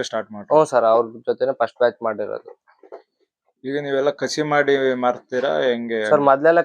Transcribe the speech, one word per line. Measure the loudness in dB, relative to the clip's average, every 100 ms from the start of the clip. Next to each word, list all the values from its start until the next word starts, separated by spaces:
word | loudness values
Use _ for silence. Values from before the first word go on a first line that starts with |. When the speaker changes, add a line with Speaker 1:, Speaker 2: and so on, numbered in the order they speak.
| -6
Speaker 1:
ಸ್ಟಾರ್ಟ್ | -6 -8 -12
ಮಾಡ್ತಾರೆ? | 0 2
Speaker 2:
ಹ್ಞೂ | 2
ಸರ್, | 2 2
ಅವ್ರ | 2 0 -6 -8
ಜೊತೆನೆ | -4 -4 -2
ಫಸ್ಟ್ | -4 0
ಬ್ಯಾಚ್ | -2 -2 -6
ಮಾಡಿರೋದು. | -6 -8 -10 -14 -20 _ _ _ -20 _ _ _ _ _ _
Speaker 1:
ಈಗ | -8 -6 -2
ನೀವೆಲ್ಲ | 0 0 -2
ಕಸಿ | -4 -4 0
ಮಾಡಿ | 0 2 2 2 0 0
ಮಾರ್ತೀರಾ | -2 -4 -4 -2 0 0
ಹೆಂಗೆ? | -2 -4 -4 0
Speaker 2:
ಸರ್, | 2 4
ಮೊದ್ಲೆಲ್ಲ | 4 4 4